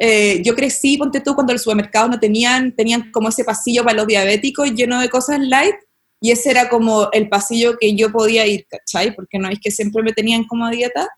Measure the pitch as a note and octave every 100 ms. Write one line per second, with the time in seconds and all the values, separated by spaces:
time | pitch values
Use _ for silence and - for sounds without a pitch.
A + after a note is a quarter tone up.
0 | A3+ G#3+ G#3 F3+ F#3 A#3+ C4+ - C#4 C#4+
1 | C#4 C4+ C#4 C#4 B3+ B3 A3+ G#3+ G3+ A3
2 | A#3 A#3+ G#3+ G#3+ A#3+ B3+ B3+ - A3+ A#3
3 | A3+ A#3 A3 A3+ A#3+ G#3 - A#3+ A#3+ A3
4 | G#3+ G3+ G3 G#3+ C4+ C#4 C#4+ A3 A#3+ B3
5 | B3 B3+ C4 D4 C4+ C4 F4 G4+ _ _
6 | _ _ A3 A#3 C#4+ B3 A#3+ A#3+ A3+ G#3+
7 | G3+ G#3+ G#3+ G3+ - A#3 A#3 A#3 G#3+ G#3
8 | A3 A3+ A3 A3+ G#3+ G3+ - - - E3+
9 | G#3 G#3 F#3 G3 F#3+ G#3 G#3+ G#3 G#3 A3
10 | A3 A3 A3 A3+ A3+ A#3 A#3 A#3 A#3+ B3
11 | F#4+